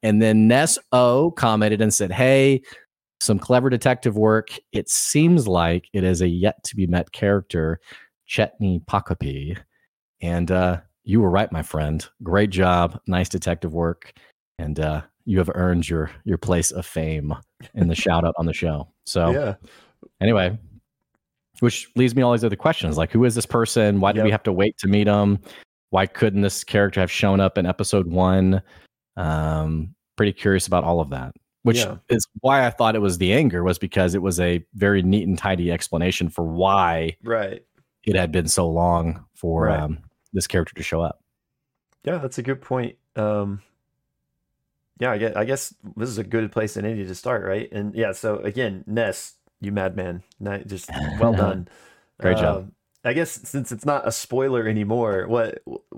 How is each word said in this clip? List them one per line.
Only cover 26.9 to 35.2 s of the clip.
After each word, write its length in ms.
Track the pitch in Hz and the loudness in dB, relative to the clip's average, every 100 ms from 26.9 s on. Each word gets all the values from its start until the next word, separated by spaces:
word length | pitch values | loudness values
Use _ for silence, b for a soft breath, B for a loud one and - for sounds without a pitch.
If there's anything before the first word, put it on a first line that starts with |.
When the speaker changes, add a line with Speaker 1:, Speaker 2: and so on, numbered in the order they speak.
| 98 | 2
Speaker 1:
have 100 | 90 | 0
shown 300 | - 101 98 | 2 2 4
up 180 | 95 - | 4 2
in 80 | 90 | -2
episode 400 | - 101 104 85 | -2 0 0 0
one? 560 | 87 92 95 95 95 b b b _ _ - | 2 4 4 4 2 b b b _ _ -8
Um, 760 | 82 78 78 80 78 80 82 - _ | -4 -2 -2 -2 -2 -4 -6 -14 _
pretty 200 | - 104 | -2 -2
curious 340 | 95 101 95 - | 0 2 2 2
about 160 | 90 | 0
all 160 | 82 85 | 2 0
of 100 | 73 | -2
that, 240 | 67 64 - _ _ | -6 -10 -16 _ _
which 140 | 113 117 | 0 0
Speaker 2:
Yeah. 180 | 101 87 _ | -2 -6 _
Speaker 1:
is 140 | 113 - - | -2 -2 -4
why 220 | 131 139 | 2 4
I 60 | 123 | 2
thought 240 | - 113 | 2 2
it 60 | 110 | 2
was 180 | 101 87 | 0 0
the 140 | 90 | 2
anger, 320 | 120 143 87 | 4 4 2
was 120 | 90 90 | 0 -2
because 340 | 92 - 90 | -2 0 2
it 80 | 95 | 0
was 160 | 95 85 | -2 0
a 260 | 87 87 - | 0 0 -4
very 280 | 104 101 98 | 0 2 4
neat 240 | 90 101 | 4 2